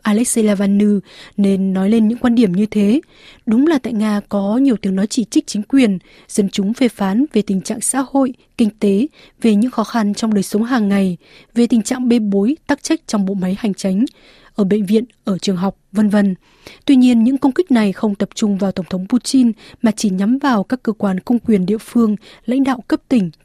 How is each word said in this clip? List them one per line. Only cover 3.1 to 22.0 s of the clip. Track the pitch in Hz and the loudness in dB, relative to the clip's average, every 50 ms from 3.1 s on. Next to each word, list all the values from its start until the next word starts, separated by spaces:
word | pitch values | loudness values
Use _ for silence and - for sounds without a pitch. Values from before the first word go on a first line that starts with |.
| _ _ - - - - - | _ _ -20 -20 -20 -10 -4
Đúng | 240 214 240 285 339 | 0 2 2 2 2
là | 330 262 - | 2 0 -2
tại | - 247 | -4 -4
Nga | 202 220 214 208 202 196 - | -2 -2 0 -2 -2 -4 -4
có | - 202 196 202 214 254 | -4 -2 -2 0 0 2
nhiều | 277 277 226 196 | 2 2 0 0
tiếng | - 196 190 | -2 -2 -2
nói | 190 202 - | -2 -2 -2
chỉ | - 262 202 | -2 -4 -4
trích | - - 311 - - | -2 -2 -2 -2 -2
chính | - 208 208 | -4 -8 -4
quyền, | - - 277 254 214 190 175 - _ - - - - | 0 2 2 4 4 2 -2 -6 _ -20 -20 -20 -8
dân | - - 202 185 | -2 -2 -2 -2
chúng | - - 190 196 233 | 0 -2 -2 -2 -2
phê | - 269 226 | 0 -2 -2
phán | - - 202 190 190 233 285 - - | -2 -2 -4 -2 0 0 0 0 0
về | 214 | -2
tình | 202 - 196 190 | -2 -2 -2 -4
trạng | - - 214 - | -4 -6 -8 -6
xã | - - - 262 269 254 | -6 -6 -4 -4 -4 -2
hội, | - 277 269 247 247 _ _ _ _ - | 0 0 0 -2 -4 _ _ _ _ -2
kinh | 240 208 - - | -2 -2 -2 0
tế, | - 202 196 196 262 320 _ _ - - _ - | 0 0 2 2 0 -2 _ _ -20 -20 _ -2
về | - 226 208 | 0 2 2
những | 202 226 254 | 2 2 0
khó | - - 208 | -2 -4 -6
khăn | - - 233 214 202 202 | -4 -2 -2 -2 -2 -2
trong | - 233 220 214 | -2 -2 -2 0
đời | 196 185 | 0 -2
sống | - - 208 233 | -2 -2 -2 -2
hàng | 233 269 233 214 196 | 0 0 0 0 0
ngày, | 202 196 196 185 175 - _ _ - - - _ - | 0 0 0 -2 -4 -6 _ _ -20 -20 -20 _ -2
về | 233 240 233 | 0 0 2
tình | 254 226 | 2 0
trạng | 208 - 262 254 247 233 | 0 -2 -4 -4 0 0
bê | 240 240 | 0 0
bối, | 214 202 196 196 196 233 302 - _ - | 0 0 0 0 0 0 -2 -4 _ -4
tắc | 285 - - | -4 -4 -2
trách | - 330 320 _ - | -4 -4 -4 _ -4
trong | - 208 190 | -4 -2 -2
bộ | 190 202 | -2 -4
máy | 196 180 185 185 - | -4 -4 -4 -4 -4
hành | - 208 180 | -4 -4 -4
chính, | - - 190 185 196 254 294 - _ _ _ _ _ _ _ _ | -4 -4 -2 -2 0 -2 -2 -4 _ _ _ _ _ _ _ _
ở | - 202 | -2 -2
bệnh | 185 202 220 202 | 0 0 0 0
viện, | 180 214 220 240 - _ _ - | 0 0 0 0 -2 _ _ -6
ở | 226 190 165 | -6 -6 -4
trường | - - 190 170 | -2 -4 -2 -2
học, | 190 196 - _ _ _ | -2 -4 -6 _ _ _
vân | - 208 214 208 | -2 0 0 2
vân. | 196 208 202 196 185 - _ _ _ _ - - - - - | 2 2 2 2 0 -4 _ _ _ _ -20 -20 -20 -8 -2
Tuy | - 277 | 2 4
nhiên, | 254 254 247 247 226 220 | 4 6 6 4 4 4
những | 254 277 269 | 2 2 2
công | - 277 | 0 0
kích | 254 - 359 - | 0 0 0 0
này | 262 226 214 202 185 | 2 2 2 0 0
không | - - 214 202 | -2 -2 -4 -2
tập | - 202 - - | -2 -4 -6 -4
trung | - 226 202 202 180 | -4 -2 -2 0 0
vào | 202 190 | -2 -2
Tổng | 185 - 175 - | -2 -4 -6 -6
thống | - 185 185 190 | -6 -8 -4 -2
Putin | 254 240 - - - 269 254 233 208 - - - - - | -2 -2 -2 0 2 2 2 2 0 -2 -8 -20 -8 -2
mà | - 220 202 | -2 -2 0
chỉ | - - 208 | 0 -2 -2
nhắm | 185 185 196 214 254 277 | -2 0 0 0 0 0
vào | 294 277 247 202 190 | 0 0 0 0 0
các | - 254 254 - | -2 -4 -6 -4
cơ | 226 208 | -4 -4
quan | - - 196 185 185 | -2 -2 -2 -2 -2
công | - - 247 226 | -2 -2 -2 -2
quyền | - - 214 196 180 | 0 0 0 0 2
địa | 175 214 220 | 0 -2 -4
phương, | - - - 240 | -4 -4 0 2